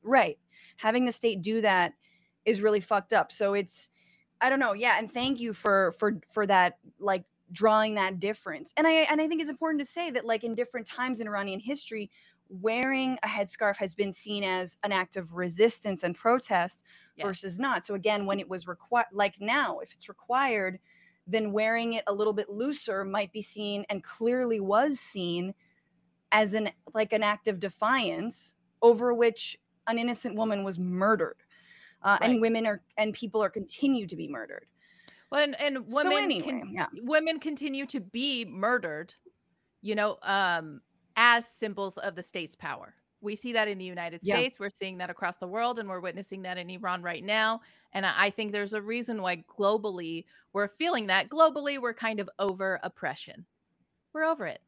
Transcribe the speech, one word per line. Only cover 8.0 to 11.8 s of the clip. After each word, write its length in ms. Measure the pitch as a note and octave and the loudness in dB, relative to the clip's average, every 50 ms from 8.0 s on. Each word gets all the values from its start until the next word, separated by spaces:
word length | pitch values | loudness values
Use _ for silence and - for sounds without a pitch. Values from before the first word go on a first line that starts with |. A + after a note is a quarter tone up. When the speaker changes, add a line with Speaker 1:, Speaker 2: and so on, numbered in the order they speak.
| F#3+ F#3+ F#3+ F3+ | 0 0 -2 -2
Speaker 1:
difference. 540 | F#3 G3+ G#3+ - - G3 D#3 D3 - - - | -4 -4 -4 -4 -8 -10 -10 -10 -12 -4 0
And 100 | - D#4 | 4 4
I, 40 | D#4+ D#4+ D#4+ D#4 - | 6 6 6 4 4
and 100 | D4+ D4+ | 2 2
I 60 | D#4 | 2
think 140 | D#4 E4+ D#4 | 0 0 -2
it's 80 | D#4+ D4 | -2 -4
important 300 | C#4 - D#4+ D#4+ D#4 D4 C#4+ | -4 -4 -2 -2 -2 -2 -4
to 40 | |
say 220 | - - E4+ F4 E4 | -4 -6 -6 -6 -4
that, 160 | A#3+ B3 - | -4 -4 0
like, 180 | A3+ A3+ G#3+ A3+ | 0 -2 0 0
in 120 | A#3 A3+ | -4 -2
different 320 | G#3+ A#3+ A#3+ - A#3+ A3 | -2 -4 -4 -6 -10 -10
times 340 | - - - B3 C4 B3+ G#3+ | -10 -8 -6 -4 -4 -4 -4
in 60 | A#3 | -6
Iranian 320 | G#3+ G#3 G3+ G3 G3+ F#3+ G3 | -4 -4 -4 -4 -4 -6 -8
history, 500 | G#3 A3+ C#4+ C#4+ | -6 -8 -8 -8